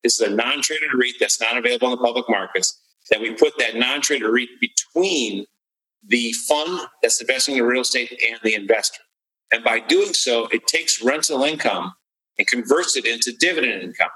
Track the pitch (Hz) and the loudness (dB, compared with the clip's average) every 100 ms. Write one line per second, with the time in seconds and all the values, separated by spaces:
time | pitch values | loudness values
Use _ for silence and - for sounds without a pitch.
0 | 120 - 107 104 120 143 131 156 151 131 | 0 0 0 0 0 0 -2 -2 -2 0
1 | 123 - 104 - 113 120 120 120 127 123 | 0 0 0 2 0 0 0 2 0 2
2 | 120 120 120 104 95 95 92 - _ _ | 0 0 0 -2 0 -2 -2 -4 _ _
3 | - 107 113 117 151 135 117 110 123 143 | -2 0 0 4 2 4 -2 0 0 0
4 | 143 143 110 120 120 - - - - 165 | 0 0 2 0 0 -6 -2 -2 -2 0
5 | 190 165 113 98 104 _ _ _ _ _ | 2 2 -2 -4 -10 _ _ _ _ _
6 | 104 120 117 113 - 151 156 180 - _ | -2 0 0 -4 0 0 0 -6 -10 _
7 | 117 - 120 131 127 135 120 127 123 131 | 2 2 0 0 0 2 2 0 0 -2
8 | 120 120 117 113 110 107 101 113 - - | -4 -4 -4 -2 -2 -2 2 0 0 -8
9 | _ _ _ _ _ 113 120 113 - 175 | _ _ _ _ _ -2 0 -2 2 2
10 | 208 - - 117 113 113 - 160 160 - | 2 0 0 0 0 -2 -2 -2 -2 0
11 | 117 151 151 139 143 156 123 95 87 - | 0 0 0 0 0 0 -2 -2 -6 -10
12 | _ _ _ - - 123 113 147 175 131 | _ _ _ -4 0 0 2 2 2 -2
13 | 113 117 120 113 165 180 123 98 90 - | -2 -2 -4 2 0 2 -2 -4 -8 -4
14 | 87 | -4